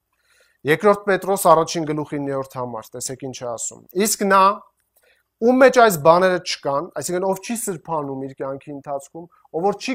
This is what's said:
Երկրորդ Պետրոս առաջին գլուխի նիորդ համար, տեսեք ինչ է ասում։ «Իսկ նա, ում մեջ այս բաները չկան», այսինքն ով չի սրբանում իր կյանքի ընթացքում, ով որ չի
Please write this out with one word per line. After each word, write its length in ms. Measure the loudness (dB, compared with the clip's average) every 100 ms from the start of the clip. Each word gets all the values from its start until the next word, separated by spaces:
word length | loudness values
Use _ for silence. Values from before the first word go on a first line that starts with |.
| _ _ _ _ _ _
Երկրորդ 400 | -2 2 4 2 0
Պետրոս 380 | -2 0 0 4
առաջին 380 | 4 4 -4 -4
գլուխի 320 | -6 -6 -6
նիորդ 360 | -6 -6 -8 -10
համար, 300 | -10 -10 -14
տեսեք 320 | -14 -12 -10
ինչ 140 | -12 -10
է 80 | -10
ասում։ 380 | -8 -10 -12 _
«Իսկ 300 | -4 -2 -2 2
նա, 140 | 4 4 0 _ _ _ _ _ _ _ _
ում 200 | 2 6
մեջ 160 | 6 6
այս 180 | 4 4
բաները 380 | 4 6 4 0
չկան», 460 | -4 -8 -4 -4 -6 -10
այսինքն 280 | -6 -4 -4
ով 100 | -6
չի 160 | -6 -8
սրբանում 640 | -6 -10 -6 -6 -6 -8 -12
իր 60 | -10
կյանքի 320 | -10 -10 -12
ընթացքում, 540 | -16 -10 -10 -10 -20 -20 _ _
ով 140 | -4 -2
որ 100 | -2
չի 160 | -6